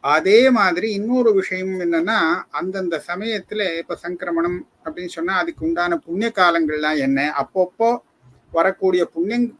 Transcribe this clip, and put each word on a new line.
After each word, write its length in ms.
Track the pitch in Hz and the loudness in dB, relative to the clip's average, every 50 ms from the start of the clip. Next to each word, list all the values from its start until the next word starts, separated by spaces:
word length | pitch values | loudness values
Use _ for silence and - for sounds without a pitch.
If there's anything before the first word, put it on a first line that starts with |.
| - | 2
அதே 360 | 135 147 160 156 185 202 226 254 262 | 2 2 2 4 6 6 8 8 6
மாதிரி 380 | 254 226 196 185 175 175 196 226 | 6 4 4 2 2 0 -2 -2
இன்னொரு 420 | 208 196 208 226 247 254 247 233 208 | -4 -2 -2 0 0 2 4 4 4
விஷயம் 400 | 190 190 - 190 185 185 190 190 185 | 2 0 -2 -6 -6 -4 -4 -4 -4
என்னன்னா, 380 | 180 170 165 165 165 196 226 214 175 160 170 185 - _ | -2 0 0 0 0 0 2 2 2 2 0 -2 -4 _
அந்தந்த 480 | - 147 165 190 185 196 190 175 170 151 - - | -8 -6 -6 -4 -4 -4 -4 -4 -4 -6 -6 -6
சமயத்துல 600 | 175 185 208 226 226 202 - _ 214 214 202 180 165 165 | -8 -6 -4 -6 -6 -6 -6 _ -6 -4 -4 -2 -4 -4
இப்ப 200 | 165 _ 175 - | -6 _ -10 -10
சங்கிரமணம் 560 | - 175 180 - - 175 170 165 165 175 180 180 - _ _ _ | -8 -10 -8 -8 -6 -4 -2 0 0 -2 -2 -4 -8 _ _ _
அப்படின்னு 360 | _ 330 - - - 175 - | _ -12 -10 -10 -10 -10 -8
சொன்னா 200 | - 165 175 190 | -6 -4 -2 -2
அதுக்கு 300 | 185 170 170 170 - - | -2 -2 -4 -6 -4 -4
உண்டான 320 | 160 170 175 175 175 170 - | -2 -2 0 0 -2 -2 -4
புண்ணிய 340 | _ - 170 190 220 233 233 | _ -6 -4 -2 -2 -2 2
காலங்கள்லாம் 640 | - 185 175 165 170 165 147 151 151 151 151 156 151 | 2 2 4 4 2 0 0 -2 -2 0 0 0 0
என்ன, 300 | 135 135 135 135 139 151 147 143 | 0 0 0 0 0 0 -2 -4
அப்பப்போ 540 | 139 - _ 190 185 180 _ _ 226 226 240 240 _ _ _ _ _ - _ _ _ _ | -4 -4 _ -2 -2 -2 _ _ 2 2 2 0 _ _ _ _ _ -20 _ _ _ _
வரக்கூடிய 540 | - 165 170 190 185 _ 190 190 180 180 175 | 0 0 2 2 0 _ 0 2 2 2 0
புண்ணிய 340 | - _ 165 170 202 233 240 240 233 - _ | 0 _ -4 -2 -2 0 0 0 -2 -2 _